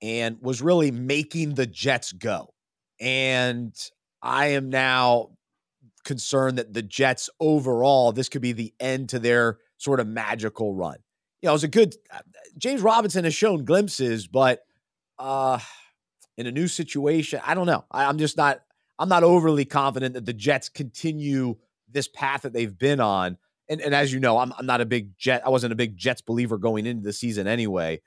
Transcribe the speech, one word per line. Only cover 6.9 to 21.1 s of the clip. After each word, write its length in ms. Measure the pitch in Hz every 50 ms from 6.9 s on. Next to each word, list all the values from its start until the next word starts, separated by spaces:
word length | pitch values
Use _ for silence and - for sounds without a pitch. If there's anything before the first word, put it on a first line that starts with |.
| - - 135 131 127 - - - _ -
overall, 720 | 160 156 151 147 127 131 120 117 127 139 139 131 123 117
this 180 | 107 127 131 -
could 140 | - 131
be 100 | 123 123
the 220 | 113 113 113 107 _ -
end 300 | 127 131 131 135 131 110
to 100 | 127 123
their 380 | 113 120 120 120 117 113 107 _ _ _ _ -
sort 200 | - 143 135 127
of 80 | 110 107
magical 640 | 110 113 107 104 113 113 110 107 - - 110 104 98
run. 220 | 92 87 78 67 - _ _ _ _ _ _ _ -
You 60 | 185
know, 60 | 160
it 20 | 151
was 80 | 147 160
a 40 | 147
good, 260 | 139 226 220 151 - _ _ _
uh, 60 | - - - _ _ - - - _
James 260 | 147 - 254 277 240
Robinson 400 | 190 220 226 233 208 190 160 185
has 120 | 170 160 147
shown 300 | - 214 214 185 151 117
glimpses, 640 | 143 170 202 208 185 - - 131 120 113 110 92
but, 380 | - - 131 135 127 123 - _ _ _ _ _ _ _ _ _ _ _ -
uh, 400 | 135 135 135 135 135 131 127 120 - - - - - _ _ _ _ _ _ _ _ _ -
in 120 | - 123 120
a 40 |
new 140 | 127 151 175
situation, 720 | 165 - - 156 - - 143 139 147 160 160 147 - 156 123 -
I 100 | 135 170
don't 120 | 185 180
know. 180 | 175 143 - - -
I, 180 | - 135 139
I'm 120 | 139 147 151
just 180 | 151 143 -
not, 240 | 160 147 143 135 - _ _ _ _ _ _ _ -
I'm 100 | 160 185
not 140 | 180 170
overly 420 | 170 175 180 175 160 160 151 143 135
confident 500 | - - 143 135 139 113 131 131 131 127
that 120 | 123 107
the 60 | 127
Jets 360 | 117 107 101 147 139 127 - -
continue 880 | - - 143 117 - - - 160